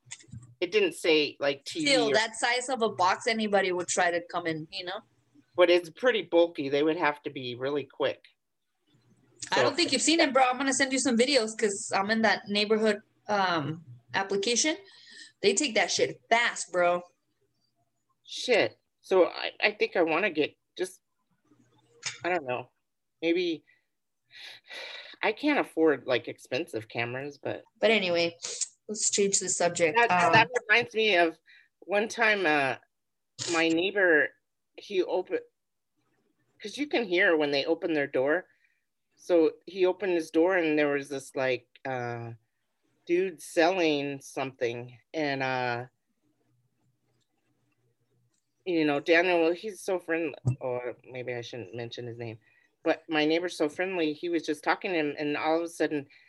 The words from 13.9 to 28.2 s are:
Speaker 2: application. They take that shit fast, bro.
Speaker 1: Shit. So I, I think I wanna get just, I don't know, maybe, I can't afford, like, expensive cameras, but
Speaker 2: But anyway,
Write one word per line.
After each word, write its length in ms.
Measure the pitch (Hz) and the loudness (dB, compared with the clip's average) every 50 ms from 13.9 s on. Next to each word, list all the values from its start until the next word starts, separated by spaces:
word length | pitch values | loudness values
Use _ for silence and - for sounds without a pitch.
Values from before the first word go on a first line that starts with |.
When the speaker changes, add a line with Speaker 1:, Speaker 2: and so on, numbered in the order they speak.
| - - _ _ - | -20 -20 _ _ -4
Speaker 2:
application. 600 | 190 196 196 196 196 196 359 - - - 311 320 - - - - - - - - - - - _ _ - | -4 -4 -2 -2 -2 0 0 0 0 0 0 -2 -4 -8 -18 -20 -20 -20 -20 -20 -20 -20 -20 _ _ 0
They 100 | 202 226 | 2 2
take 220 | - 302 277 214 | 2 2 0 2
that 160 | 208 175 175 | 0 0 0
shit 280 | - - 165 131 - - _ - | 0 0 0 -2 -2 -6 _ 0
fast, 420 | 226 233 240 208 - - - - - | 0 2 2 0 -2 -6 -8 -4 0
bro. 300 | 180 175 175 175 175 175 - _ _ _ _ _ _ _ _ _ _ _ _ _ _ _ _ _ _ _ _ _ _ _ | 2 2 2 2 0 -4 -8 _ _ _ _ _ _ _ _ _ _ _ _ _ _ _ _ _ _ _ _ _ _ _
Speaker 1:
Shit. 540 | - - - - 247 240 185 131 107 - _ _ _ _ _ - | -14 -10 -6 0 2 4 4 4 2 -2 _ _ _ _ _ -4
So 240 | - 196 185 165 | 2 4 4 4
I, 240 | - - 65 - - - - - | 4 2 -4 -8 -8 -4 -2 -2
I 80 | 214 208 | -2 0
think 240 | - 233 220 - | 0 -2 -2 0
I 60 | 202 170 | 2 2
wanna 280 | 165 156 165 202 208 | 2 2 0 0 0
get 260 | 156 151 143 - - _ _ _ _ - | 0 0 -2 -2 -4 _ _ _ _ -8
just, 220 | 180 185 - - _ _ _ _ _ _ _ _ _ _ _ _ _ _ _ _ _ _ _ _ - - - - - | -8 -8 -8 -12 _ _ _ _ _ _ _ _ _ _ _ _ _ _ _ _ _ _ _ _ -12 -10 -10 -6 -4
I 60 | 170 | -2
don't 160 | 180 170 143 | -2 -2 -2
know, 240 | 123 123 120 127 - _ _ _ _ _ _ _ _ _ _ | -2 -4 -6 -6 -10 _ _ _ _ _ _ _ _ _ _
maybe, 440 | 165 165 170 180 180 175 160 151 - _ _ _ _ _ _ _ _ _ _ _ _ _ - - - - - - _ - - - - - - - - - - - - | 0 0 2 2 0 -2 -4 -6 -8 _ _ _ _ _ _ _ _ _ _ _ _ _ -20 -20 -20 -20 -20 -20 _ -18 -16 -16 -16 -14 -16 -16 -18 -20 -10 -4 -2
I 100 | 196 220 | -2 -2
can't 260 | - - 302 285 220 | -2 0 0 0 0
afford, 480 | 165 - - 160 160 160 143 131 - | 0 -2 0 2 2 4 2 2 0
like, 200 | - 127 117 117 143 | -2 -2 -2 -2 -4
expensive 600 | 123 - - - 131 120 117 - - 110 107 - | -12 -14 -10 -8 -6 -6 -6 -6 -8 -10 -10 -8
cameras, 480 | - 123 117 120 123 131 139 143 143 | -6 -6 -6 -6 -6 -8 -10 -12 -12
but 280 | - - 120 - - - _ _ - | -10 -8 -8 -8 -8 -12 _ _ -2
Speaker 2:
But 100 | - 214 | 0 2
anyway, 460 | 226 208 190 180 170 170 | 2 2 0 0 0 0